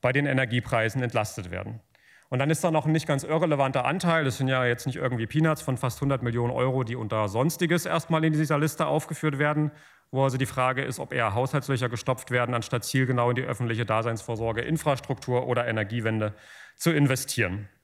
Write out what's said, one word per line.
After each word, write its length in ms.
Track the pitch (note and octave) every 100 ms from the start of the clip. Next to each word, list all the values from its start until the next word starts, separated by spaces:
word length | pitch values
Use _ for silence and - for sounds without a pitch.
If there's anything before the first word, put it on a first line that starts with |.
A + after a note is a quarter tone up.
bei 120 | B2
den 120 | C3 C#3+
Energiepreisen 760 | C3 B2+ A#2+ - A#2+ A2 C3
entlastet 480 | B2 A#2+ G#2+ - F2+
werden. 300 | F2+ G2 A2+ _ _ _ - _
Und 100 | B2+
dann 100 | C#3
ist 140 | D#3
da 80 | F3
noch 140 | D#3 D#3
ein 80 |
nicht 140 | D#3+ -
ganz 180 | C#3 -
irrelevanter 580 | D#3 E3+ C#3+ C3+ C3+
Anteil, 400 | B2+ F3 F3 E3
das 140 | C#3 -
sind 100 | C3
ja 160 | C3
jetzt 240 | B2 A#2+ -
nicht 80 | A#2+
irgendwie 300 | C3 B2 A2+
Peanuts, 360 | D3+ D#3+ D#3
von 140 | - B2+
fast 240 | B2+ -
hundert 240 | C#3 C3+
Millionen 280 | A#2+ A#2 A#2+
Euro, 340 | B2 B2+ C3 A#2+
die 100 | B2
unter 320 | A2 A2 G#2+
Sonstiges 580 | G#2 D3 - F3 E3+ F3
erstmal 380 | E3 - D#3+
in 80 | D#3+
dieser 260 | D3+ D#3 D3
Liste 280 | D#3 - D3+
aufgeführt 520 | D3 - D#3 D#3 C#3
werden, 340 | D3 D3+ D3+ - - - _
wo 120 | B2+
also 140 | C3+ B2+
die 80 | C3+
Frage 380 | - B2+ B2+
ist, 160 | C3 -
ob 120 | C3
eher 220 | C3+ A2+
Haushaltslöcher 560 | G#2 C3 D3 C3 C3+ A#2+
gestopft 420 | A#2 - B2+ -
werden, 240 | B2 A#2+ A#2+
anstatt 300 | A2+ B2 -
zielgenau 460 | C3+ B2+ B2+ A#2+
in 40 | B2
die 80 |
öffentliche 420 | C3 A2+ A#2+ A2+ A2
Daseinsvorsorge, 760 | A2 A2+ A2+ - A2+ A2+ A2
Infrastruktur 840 | B2 D#3 D#3 C3+ - C3+ - B2 B2+
oder 220 | A#2+ A#2+
Energiewende 680 | A2 G2+ A#2 A2 A2 G#2+ G#2 - - - _
zu 140 | E3+
investieren. 760 | D#3 C#3+ C3 - - G2 G2 G#2 _